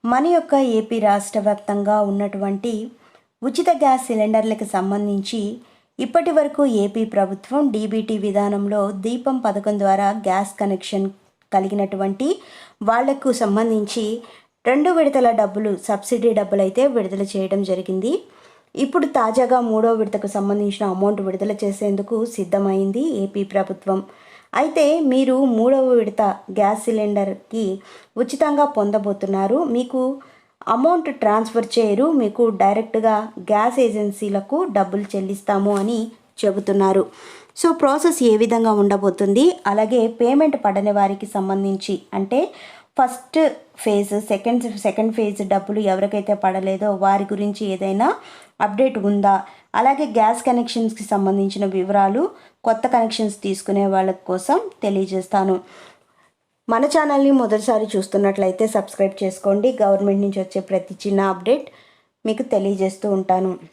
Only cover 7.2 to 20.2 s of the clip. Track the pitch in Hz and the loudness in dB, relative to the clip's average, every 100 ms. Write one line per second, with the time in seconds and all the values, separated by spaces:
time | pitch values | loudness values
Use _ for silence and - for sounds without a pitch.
7.2 | 190 196 - 277 285 214 214 220 220 220 | 0 -2 -4 0 0 0 -2 -4 -2 -4
8.2 | 202 196 202 202 202 208 202 196 214 247 | -2 0 0 -2 -2 0 -2 -4 -6 -4
9.2 | 254 262 226 202 202 208 196 196 202 214 | -4 -2 -2 -2 -4 0 2 2 0 -2
10.2 | 196 185 202 - 202 190 - 196 196 196 | -2 -2 -2 -4 -4 -4 -4 -4 -4 -6
11.2 | _ _ _ 196 190 202 196 196 196 196 | _ _ _ -2 0 -4 -4 -2 -4 -2
12.2 | 277 403 - - - _ 214 233 269 277 | -2 -4 -8 -20 -20 _ 0 0 0 0
13.2 | 277 247 214 202 226 220 208 240 214 233 | -2 0 0 0 0 0 -2 -4 -4 -6
14.2 | - - _ _ 233 269 302 330 285 277 | -10 -20 _ _ 0 2 2 4 2 4
15.2 | 247 220 202 196 214 190 - 202 - 240 | 2 2 0 -2 -4 -4 -4 -4 -2 0
16.2 | 233 208 196 202 190 196 277 240 190 196 | 2 0 0 0 0 2 2 2 -2 -4
17.2 | 196 196 190 196 190 185 190 190 220 359 | -4 -4 -2 -2 -2 -4 -2 -4 -2 -4
18.2 | - - - _ _ - 277 349 285 277 | -6 -20 -20 _ _ -4 0 0 0 0
19.2 | 226 226 247 254 233 220 226 226 208 208 | 2 2 4 2 2 2 2 2 0 -4